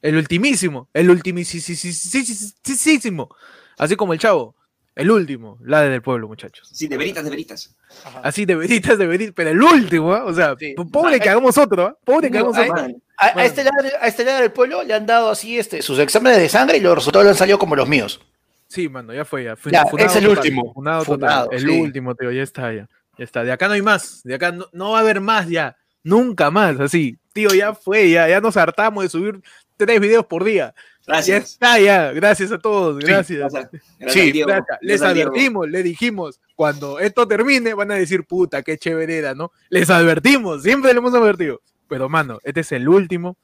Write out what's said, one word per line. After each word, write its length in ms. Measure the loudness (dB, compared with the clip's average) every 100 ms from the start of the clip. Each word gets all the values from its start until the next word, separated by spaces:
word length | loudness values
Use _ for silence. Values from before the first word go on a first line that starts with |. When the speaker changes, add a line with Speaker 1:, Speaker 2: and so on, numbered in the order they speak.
Speaker 1:
el 120 | 0
ultimísimo, 720 | -2 0 -2 0 0 -2 -6 -6
el 160 | 2 4
ultimisísimo, 2250 | 4 2 -6 -8 -10 -10 -10 -10 -10 -6 -6 -6 -10 -14 _ -8 -4 0 0 -2 -8 -10 _ -20 -20 _ _
así 200 | -2 -2
como 160 | -2
el 80 | 0
Chavo, 340 | 2 0 -2 _ _ _ _
el 160 | -2 2
último, 480 | 2 0 -8 -14 -18
la 160 | -2 2
del 180 | 2 0
pueblo, 280 | -4 -6 -6
muchachos? 400 | -16 -20 -20 _
Speaker 2:
Sí, 140 | -14 -10
de 100 | -6
veritas, 280 | -8 -8
de 60 | -10
veritas. 440 | -12 -14 -18 -20 _ _ -20
Speaker 3:
Ajá. 160 | -20 -10
Speaker 1:
Así, 220 | -8 -4
de 100 | -2
veritas, 420 | -2 0 -2 2 2
de 120 | 2
veritas, 260 | 0 -4
pero 160 | -4 0
el 100 | 4
último, 540 | 6 6 4 0 0
¿ah? 80 | -2
O 80 | -2
sea, 220 | 0 0 -2
Speaker 3:
Sí. 180 | -10 -10
Speaker 1:
po-, 120 | -4
pobre 300 | 0 2 2
que 100 | 2
Speaker 3:
A, 40 |
Speaker 1:
hagamos 260 | 2 4 4
otro, 280 | 2 2 -2
¿ah? 100 | -4
Pobre 260 | 0 0 2
que 80 | -2
Speaker 3:
no, 120 | 0
Speaker 1:
hagamos 80 | 0
Speaker 3:
a, 40 |
Speaker 1:
otro. 120 | 0 -2
Speaker 2:
Man. 100 | -6 -12 _ 0
Speaker 3:
a, 80 | 0
a 40 |
Speaker 1:
Mano. 120 | 2 0
Speaker 3:
este 160 | 2
lado, 120 | 0 0 -2 -2
a 60 | -4
este 180 | -2
lado 160 | -2 0
del 100 | 0
pueblo 320 | 0 -2 -2
le 100 | -4
han 120 | -4 2
dado 220 | 2 2
así, 300 | -2 -6 -6
este, 240 | -6 -8
sus 160 | -4 0
exámenes 400 | 2 2 4 4
de 100 | 4
sangre 280 | 2 4 4
y 40 |
los 140 | 4
resultados 300 | 2 4 6
le 60 | 6
han 60 | 6
salido 220 | 4 2
como 160 | 2
los 140 | 0 0
míos. 320 | 0 -2 -12 _ _ _ _ _
Speaker 1:
Sí, 200 | -8 -8
mano, 240 | -10 -14
ya 140 | -12 -8
fue, 180 | -8
ya. 100 | -10
Fun-, 160 | -10 0
Speaker 3:
Ya, 140 | 2
Speaker 1:
funado 240 | 2 2 2
Speaker 3:
es 80 | 4
el 60 |
Speaker 1:
total, 140 | 4 4
Speaker 3:
último. 340 | 2 -2 -6
Speaker 1:
funado 320 | -8 -6 -4
total. 140 | -2 -2 0
Speaker 3:
Funado, 220 | 0 0
Speaker 1:
El 100 | -4
Speaker 3:
sí. 200 | 0 0
Speaker 1:
último, 320 | 0 -6 -8
tío, 180 | -6 -6
ya 100 | -6
está, 300 | -8 -8 -8
ya. 160 | -8 -14 _ _ _
Ya 60 | -10
está. 180 | -6
De 80 | -4
acá 160 | -2 -2
no 60 |
hay 80 | 0
más, 400 | 0 -2 -4 -18
de 100 | -12
acá 160 | -6 -6
no, 140 | -6 -16
no 200 | -10 -2
va 40 | 0
a 40 |
haber 180 | 2 0
más, 260 | 0 -2 -2
ya. 300 | -4 -4 _ _ _
Nunca 480 | 0 2 2 0 0
más, 300 | 2 2 0
así. 380 | -2 0 -2 -6 _
Tío, 160 | -4 2
ya 240 | 2 0
fue, 340 | -4 -2 2 4
ya, 220 | 4 4
ya 100 | 2
nos 160 | 2 2
hartamos 480 | 0 2 -2 -2
de 60 | -6
subir 320 | -4 -6 -8 _ _ _ _
tres 240 | 0 2
videos 240 | 4 2
por 180 | 2 -4
día. 320 | -2 -2 -4 _ _ _ -4
Speaker 2:
Gracias. 200 | -2 0
Speaker 1:
Ya 100 | -2
está, 420 | -2 0 2 6
ya. 320 | 6 4 2
Gracias 380 | 0 2 2 -2
a 80 | -4
todos, 380 | -2 0 -2 -2
Speaker 3:
Sí. 80 | 0
Speaker 1:
gracias. 340 | 0 0 -6
Speaker 2:
Gracias. 280 | -6 -8 -12 -20 _ _
Gracias 140 | -2
Speaker 3:
Sí. 60 | 2 2
Speaker 2:
al 40 |
Diego. 160 | 2 0
Speaker 1:
Gracias. 300 | -2 -4 -10
Les 80 | -4
Speaker 2:
Gracias 200 | 0 0
al 40 | 0
Diego. 140 | -2
Speaker 1:
advertimos, 360 | 0 -2 -2 -6
le 140 | -4
dijimos, 580 | -4 -4 -6 -6 -12 -14 _ -2
cuando 420 | -2 -2 -10 -4
esto 300 | -2 0 0
termine, 460 | 0 2 0 0
van 160 | -4 -4
a 60 | -2
decir, 280 | -2 -4
"Puta, 380 | -4 -2 -2 -4
qué 160 | -8 -6
chévere 400 | -4 -4 -4 -4
era", 160 | -6
¿no? 180 | -8 -12 _ _
Les 220 | 0 4
advertimos, 720 | 4 4 4 2 2 0 -4
siempre 320 | 0 2 4
le 40 | 2
hemos 140 | 2
advertido. 480 | 2 2 2 -4 -6 _ _ _
Pero, 200 | -8 -2
mano, 300 | -2 -2 -8
este 180 | -6 -6
es 120 | -4
el 160 | -4 4
último 480 | 2 2 -6 -8 -12